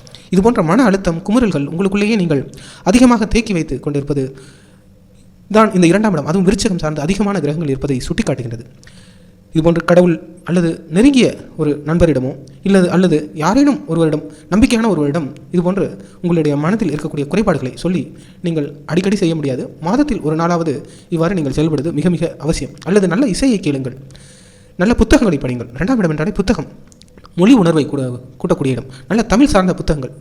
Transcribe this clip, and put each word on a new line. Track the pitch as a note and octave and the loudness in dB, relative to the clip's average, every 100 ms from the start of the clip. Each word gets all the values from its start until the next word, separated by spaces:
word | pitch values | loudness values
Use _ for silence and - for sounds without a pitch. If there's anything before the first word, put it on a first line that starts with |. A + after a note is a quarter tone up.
| - - - | -20 -20 -2
இதுபோன்ற | F#3 G#3+ B3 D#3+ | 2 2 2 2
மன | G#3 A#3+ | 2 4
அழுத்தம், | F#3+ F#3+ E3 F#3 | 2 -2 -4 0
குமுறல்கள் | A#3 A3+ D#3 C#3+ | 0 2 0 -4
உங்களுக்குள்ளேயே | E3 G3 G3+ G#3 A3 | -2 -2 0 0 0
நீங்கள் | E3+ C#3 - - - - G#3+ | 0 -2 -4 -14 -20 -4 0
அதிகமாக | A#3 B3+ A#3 G#3+ A3+ | 4 4 4 2 0
தேக்கி | A3+ F3 | 0 -4
வைத்து | D#3 B2+ D3 | -4 -6 -4
கொண்டிருப்பது | C#3+ C#3 C#3 C3+ - - - - - - - - - - - - G#3 | -6 -4 -4 -4 -10 -20 -20 -20 -20 -20 -20 -20 -20 -20 -20 0 4
தான் | G#3+ F3+ | 4 4
இந்த | E3+ | 4
இரண்டாம் | F#3+ G#3+ D#3+ | 4 2 0
இடம், | C#3 | 0
அதுவும் | F#3+ F3+ | 2 2
விருச்சகம் | G#3 A#3 E3+ D#3 | 2 -2 -2 -4
சார்ந்த | D3+ D#3 | -4 -4
அதிகமான | G3 G3+ G3 D3 | 0 0 0 -2
கிரகங்கள் | D#3 D3+ C3+ | -2 -4 -4
இருப்பதை | C#3+ B2+ - | -2 -4 -2
சுட்டிக்காட்டுகின்றது. | E3+ - C3 A#2+ A#2 - - - - - - - - - D#3+ | -2 -2 -4 -6 -10 -14 -20 -20 -20 -20 -20 -20 -20 -6 0
இதுபோன்று | D#3+ E3 - | 2 0 2
கடவுள் | F3 F3+ D#3+ - - - | 4 4 2 -6 -16 -4
அல்லது | F3+ E3 D#3+ - E3 | 0 0 -2 -4 4
நெருங்கிய | C4+ C4 F3+ - - - | 4 6 2 0 -12 -4
ஒரு | D3 D3 D3 | -2 -2 -2
நண்பரிடமோ | E3+ E3+ B2+ B2+ D#3+ - - G3 | 2 2 2 -2 -8 -16 -6 2
இல்லது | G3 F3+ E3+ | 4 4 2
அல்லது | F#3 D3+ - D#3+ | 2 2 -2 -4
யாரேனும் | D#3 A#3+ C#4+ - - | 0 2 2 0 -2
ஒருவரிடம், | E3 D#3+ D#3+ - - - | 0 0 0 -6 -18 -2
நம்பிக்கையான | G3+ C4 A3+ A3+ | 2 2 2 0
ஒருவரிடம் | E3 C#3+ E3 C3 - - | 0 0 -2 -6 -10 -4
இதுபோன்று | F3 F3 F#3+ C3 - - - | -2 0 -2 -4 -6 -18 -6
உங்களுடைய | F3+ E3+ D3+ C#3+ | 0 0 2 0
மனதில் | D#3 G#3+ F#3 | 0 0 -2
இருக்கக்கூடிய | D3 D#3 D3+ C#3 | -4 -6 -6 -2
குறைபாடுகளை | F3+ G3+ D3+ B2+ - | -2 0 -2 -4 -6
சொல்லி | E3+ F3+ - - - - F3 | -4 -4 -6 -14 -20 -8 -4
நீங்கள் | D#3+ C#3+ - - | -4 -4 -10 -4
அடிக்கடி | D#3+ G3 G3 | -2 0 0
செய்ய | E3+ D#3+ | 0 0
முடியாது. | C#3 B2+ A3+ - D#3 | -2 -4 -8 -8 -2
மாதத்தில் | B3 D4 G3 C#3 | 0 0 -2 -2
ஒரு | D#3 | 0
நாளாவது | E3+ F3 E3 B2+ - - - E3 | 0 0 -2 -4 -8 -20 -6 -2
இவ்வாறு | E3 F#3+ | 0 0
நீங்கள் | C#3 D3 | -2 0
செயல்படுவது | D#3+ D3 C#3+ C#3 | 0 0 -2 -2
மிக | E3+ F3 | 0 0
மிக | E3+ - C#3+ | -4 -4 -4
அவசியம். | D#3+ C3 - D3+ | -4 -6 -10 -2
அல்லது | G3+ F#3 | 0 2
நல்ல | F#3 C#4 - | 0 0 0
இசையை | C4+ G3+ D#3 | 0 0 -2
கேளுங்கள், | C3+ C3 - - - - - - - - - | -4 -6 -12 -18 -20 -20 -20 -20 -20 -18 -2
நல்ல | F#3+ A#3+ | 0 2
புத்தகங்களை | A3 D4+ A3+ C#3+ | 4 4 2 0
படியுங்கள். | B2+ B2 A2 - | -4 -6 -8 -6
இரண்டாம் | F#3 B3+ | -2 0
இடம் | F3 D3+ | 0 0
என்றாலே | E3+ G3+ | -2 -2
புத்தகம், | F#3+ G3 C#3 - - - - - - - | -2 -2 -4 -14 -20 -20 -20 -20 -12 0
மொழி | G3+ C4 | 4 4
உணர்வை | E3+ D#3+ C3+ | 4 2 0
கூட | C#3 B2+ B2 - - | -4 -4 -8 -14 -10
கூட்டக்கூடிய | F3+ F3+ C#3 B2 | -4 -2 0 -2
இடம். | - - - | -6 -18 -4
நல்ல | G#3+ A3 | -2 2
தமிழ் | G3 C#4+ | 2 4
சார்ந்த | G3 F#3 E3 | 4 2 -2
புத்தகங்கள், | D#3+ D3+ - - | -2 -4 -4 -6